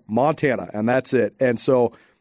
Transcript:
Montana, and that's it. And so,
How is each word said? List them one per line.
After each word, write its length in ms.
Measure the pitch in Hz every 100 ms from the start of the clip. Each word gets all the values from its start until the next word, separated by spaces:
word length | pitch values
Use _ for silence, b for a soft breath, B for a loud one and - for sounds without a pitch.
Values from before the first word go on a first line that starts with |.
| -
Montana, 640 | 110 143 151 147 110 87
and 140 | 104 113
that's 240 | 131 -
it. 220 | 127 104 -
And 200 | 127 113
so, 320 | - 131 117 b b b